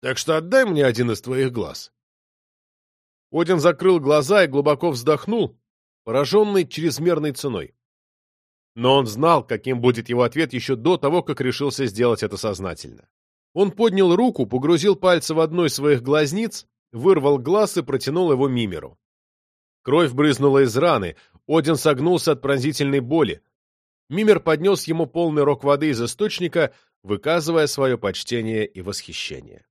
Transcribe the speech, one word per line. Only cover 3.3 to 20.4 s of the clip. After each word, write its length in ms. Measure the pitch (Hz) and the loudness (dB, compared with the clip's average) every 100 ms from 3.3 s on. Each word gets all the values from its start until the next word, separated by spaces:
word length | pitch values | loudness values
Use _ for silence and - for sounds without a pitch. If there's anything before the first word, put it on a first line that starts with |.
Один 300 | 151 170 175 | -4 0 2
закрыл 400 | 151 160 185 180 | 2 2 2 2
глаза 420 | 135 151 139 208 | 4 2 4 4
и 40 | 170 | 4
глубоко 440 | 135 143 147 170 | 2 2 0 0
вздохнул, 680 | 127 123 151 - 226 175 _ _ _ _ _ | -2 0 0 0 -2 -4 _ _ _ _ _
пораженный 640 | - 120 139 196 214 196 175 | -4 -2 2 2 4 2 -2
чрезмерной 640 | - 160 127 165 165 151 | -2 -4 0 0 0 -2
ценой. 420 | 131 143 107 69 _ _ _ _ _ _ _ _ _ _ - | -6 -6 -6 -8 _ _ _ _ _ _ _ _ _ _ -2
Но 220 | 123 139 | 2 2
он 80 | 123 | 2
знал, 380 | 107 156 165 117 | 0 2 2 0
каким 340 | 113 - 127 | -8 -4 0
будет 300 | 120 120 117 | 0 0 -2
его 140 | 120 | -2
ответ 280 | 123 143 160 | 0 0 -4
еще 240 | 127 120 131 | -4 -4 -2
до 220 | 123 180 | 0 0
того, 260 | 139 170 | 0 -2
как 160 | - 143 | -2 -4
решился 460 | 127 123 143 123 131 | -4 -4 -6 -4 -6
сделать 380 | 101 123 113 | 0 0 0
это 120 | 107 98 | -4 -6
сознательно. 720 | 110 92 92 82 67 55 _ _ _ _ _ | -6 -6 -8 -10 -16 -20 _ _ _ _ _
Он 180 | 160 196 | -2 -2
поднял 440 | - 226 190 185 175 | 2 0 4 4 4
руку, 300 | 247 - 117 | 2 0 -2
погрузил 500 | 127 143 170 180 190 | -2 0 2 2 2
пальцы 380 | 185 175 - | 2 2 0
в 60 | 160 | -2
одну 260 | 160 170 165 | 0 0 -2
из 80 | |
своих 280 | - 147 139 | 0 0 0
глазниц, 680 | 123 147 151 180 226 - - _ _ | 2 0 0 -2 -6 -8 -20 _ _
вырвал 460 | 117 147 175 135 143 | -2 2 4 4 0
глаз 400 | 123 202 214 - | 0 0 0 -2
и 40 | |
протянул 500 | 131 135 - 156 180 | -4 -4 -4 -2 0
его 160 | 131 135 | 2 0
Мимиру. 500 | 123 110 82 69 _ _ _ _ _ _ _ _ _ | 0 -4 -6 -14 _ _ _ _ _ _ _ _ _
Кровь 280 | - 147 165 | 0 2 2
брызнула 520 | 123 151 127 | 2 2 4